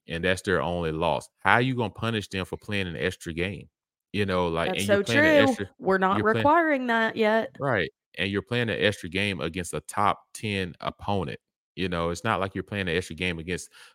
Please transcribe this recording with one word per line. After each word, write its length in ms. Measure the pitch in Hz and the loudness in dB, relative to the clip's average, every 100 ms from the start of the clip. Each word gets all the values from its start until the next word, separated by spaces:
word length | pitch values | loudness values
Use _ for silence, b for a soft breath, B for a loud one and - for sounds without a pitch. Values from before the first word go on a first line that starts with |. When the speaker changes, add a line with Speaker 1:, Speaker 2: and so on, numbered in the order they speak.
| - | -8
Speaker 1:
and 160 | 82 | -2
that's 180 | 90 92 | 0 0
their 180 | 101 85 | 0 0
only 300 | 76 87 82 | 0 -2 -2
loss. 360 | 78 85 67 - _ | 0 0 -2 -6 _
How 160 | 95 | 4
are 60 | 113 | 4
you 140 | 127 | 4
gonna 160 | 123 104 | 0 -4
punish 360 | - 113 110 95 | -4 -4 -4 -4
them 160 | 95 | -6
for 120 | 87 - | -6 -8
playing 300 | - 101 92 | -6 -4 -4
an 100 | 71 | -2
extra 360 | 87 - 87 | -2 -2 -8
game? 360 | 80 92 98 76 _ _ _ _ | -4 -4 -6 -14 _ _ _ _
You 120 | 101 | -2
know, 220 | 98 92 87 | 0 0 0
like, 220 | 82 82 | 0 0
Speaker 2:
That's 100 | - | -2
Speaker 1:
and 80 | 98 | 2
you're 80 | 202 | 2
Speaker 2:
so 60 | |
Speaker 1:
playing 220 | 196 233 | 2 4
an 60 | 311 | 6
Speaker 2:
true. 120 | 294 | 6
Speaker 1:
extra, 260 | 269 233 - _ | 6 2 -6 _
Speaker 2:
We're 180 | 185 190 | 0 2
not 180 | 190 214 | 4 2
Speaker 1:
you're 80 | |
playing 200 | 208 226 | 2 4
Speaker 2:
requiring 420 | 285 330 320 269 254 | 4 4 4 0 0
that 280 | 226 220 - | 0 0 2
yet. 380 | 214 226 - - | 2 2 0 -4
Speaker 1:
Right. 320 | 139 107 80 - _ - | 0 0 0 -6 _ -4
And 120 | 98 | -2
you're 100 | 98 | -2
playing 280 | - 120 117 | -2 -2 -2
an 100 | 67 | 2
extra 280 | 104 - 87 | 2 0 -4
game 300 | 92 101 87 | -2 -2 -2
against 320 | 82 85 85 | -4 -6 -6
a 80 | 76 | -8
top 380 | - - 101 - _ | -6 0 2 0 _
ten 420 | - 110 98 90 - | -10 -4 -4 -4 -6
opponent. 580 | - - - 101 73 53 _ _ _ | -10 -8 -4 -2 -4 -8 _ _ _
You 120 | - 90 | -8 -4
know, 200 | 85 85 | -2 -2
it's 140 | 85 | -4
not 140 | 113 90 | -2 -2
like 140 | 95 | -2
you're 80 | 98 | -6
playing 260 | - 104 90 | -6 -4 -2
an 60 | 82 | -2
extra 180 | - | -2
game 240 | 78 90 82 | -4 -4 -4
against 300 | 80 85 - B B | -6 -8 -8 B B